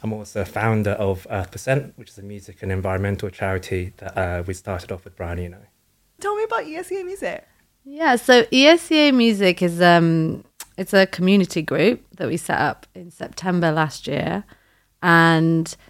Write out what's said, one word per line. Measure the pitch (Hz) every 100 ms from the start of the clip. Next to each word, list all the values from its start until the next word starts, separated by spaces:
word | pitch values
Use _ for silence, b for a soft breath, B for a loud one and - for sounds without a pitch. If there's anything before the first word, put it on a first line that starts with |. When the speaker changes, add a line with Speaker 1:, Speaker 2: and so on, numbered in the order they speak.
Speaker 1:
I'm | 110
also | 107 104 107
a |
founder | 95 - 113 110 101
of | 101 98 92 -
Earth | 104 92
Percent, | - - 135 135 -
which | 110
is | -
a |
music | 101 104 95 98
and | 101
environmental | 95 95 95 101 98 101
charity | - 98 95 92 95 92 -
that, | 95 -
uh, | 90 87 87
we |
started | 90 - 90 -
off | 95
with | 95 -
Brian | 87 85
Eno. | 87 92 _ _ _ _ _ -
Speaker 2:
Tell | 392 415
me |
about | 440 453 302
E | 311
S | 359
E | 392
A |
Music. | 359 392 185 - - _ _ _ 269
Speaker 3:
Yeah, | 285 320 247
so | - 247 233
E | 262 277
S | 330 -
E | 311 294
A |
Music | 262 233 202 196 175
is, | 180 170
um, | 175 170 165 165 160 - - - - -
it's | 185
a | 196 190
community | - 185 202 175 170
group | 156 151 175 - _ -
that | 147
we | 165
set | - 165
up | 147 - _
in | - 175
September | - 165 - 180 180 165
last | 156 156 - -
year. | 143 156 175 - b b b b _
And | 180 170 165 165 165 165 160 - b